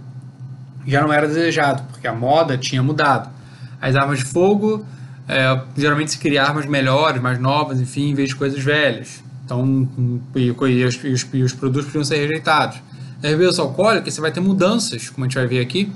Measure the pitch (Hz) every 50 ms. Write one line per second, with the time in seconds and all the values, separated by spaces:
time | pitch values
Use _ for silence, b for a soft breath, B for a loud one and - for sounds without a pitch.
0 | - - - - - - - - - - - - - - - - - 131 135 143
1 | 156 151 151 147 151 151 151 165 170 165 151 156 147 139 131 131 - - - -
2 | - 123 110 113 123 131 143 160 165 143 131 127 131 - 135 131 131 143 151 143
3 | 151 143 131 113 - - - B B B B B B B B B B 135 127 139
4 | 139 139 143 127 127 - - 175 180 196 208 202 208 214 214 208 - B B B
5 | B B B B B - 139 135 131 131 131 127 127 - - 143 143 151 147 147
6 | 160 151 - - - 160 143 139 135 143 147 151 143 143 143 139 131 131 131 143
7 | 156 156 143 127 123 127 127 120 127 131 139 151 151 139 135 127 127 123 - 139
8 | 143 147 139 139 139 131 131 - 143 139 139 143 131 143 147 151 147 135 117 107
9 | - - - - - - - - - - 127 123 131 135 135 135 127 131 - -
10 | 123 120 120 120 - - - 131 123 123 120 - 135 131 123 123 127 127 123 -
11 | - 143 127 127 - - - 131 127 123 123 - 139 135 127 147 139 - - 156
12 | 147 135 160 147 143 147 156 160 - 170 156 147 127 113 - - - B B B
13 | B B B B 139 147 156 156 180 180 170 175 156 131 127 - 190 220 220 185
14 | - 151 - - 156 160 156 175 180 196 196 190 175 196 226 240 - - 123 117
15 | - - - - 127 127 131 135 127 120 127 127 120 123 - 180 202 202 -